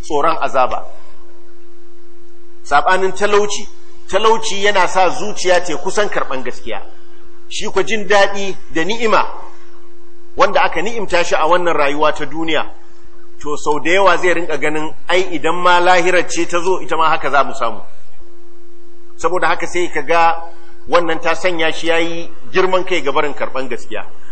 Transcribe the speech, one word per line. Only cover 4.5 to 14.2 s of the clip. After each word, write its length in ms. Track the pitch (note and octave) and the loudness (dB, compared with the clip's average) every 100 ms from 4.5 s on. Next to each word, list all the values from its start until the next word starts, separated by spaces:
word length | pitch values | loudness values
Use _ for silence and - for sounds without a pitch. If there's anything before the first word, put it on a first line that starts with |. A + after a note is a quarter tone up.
| G3 | 0
yana 220 | G3+ G3+ F3 | 2 2 2
sa 200 | F#3+ F3+ | 2 2
zuciya 500 | - G#3 - F3+ F3+ | 2 -2 0 2 2
ta 160 | E3 D3 | 2 0
kusan 320 | F#3 G#3+ G#3 | 0 0 0
karɓan 340 | D#3+ C3+ C3 | 0 -2 -2
gaskiya. 400 | A#2+ - A#2 G2 - - - - - - - | -2 -2 -2 -2 -4 -6 -6 -6 -6 -6 -6
Shi 180 | - G#3 | -4 0
kwa 140 | F#3+ | 0
jin 240 | F#3 A3 F#3+ | 2 0 2
daɗi 480 | G3+ G3 G3+ G3 - - | 4 4 2 0 0 0
da 140 | E3 | 0
ni'ima, 420 | E3+ A3+ A3+ F3 A#2 - - - - - - - - - - - | 0 0 2 2 2 -2 -4 -6 -6 -4 -4 -4 -4 -4 -4 0
wanda 240 | G3 F#3 | 2 2
aka 180 | F#3 E3 | 2 0
ni'imta 400 | G3 A#3 F#3 F3 | -2 -2 0 0
shi 100 | E3+ | 2
a 120 | F#3+ D#3 | 0 2
wannan 280 | F3+ F3 D3 | 2 2 2
rayuwa 360 | C#3+ D3 D3+ | 2 2 2
ta 120 | D3 | 2
duniya, 400 | C#3+ D#3+ D#3+ C#3+ G#2+ - - - - - - - | -2 -2 0 0 -2 -4 -8 -6 -6 -6 -6 -4
to 160 | D3 D3 | -2 -2
sau 220 | D3+ D3 | 0 0
da 100 | D3+ | 2
yawa 260 | F#3+ F#3+ | 4 4
zai 160 | E3+ | 4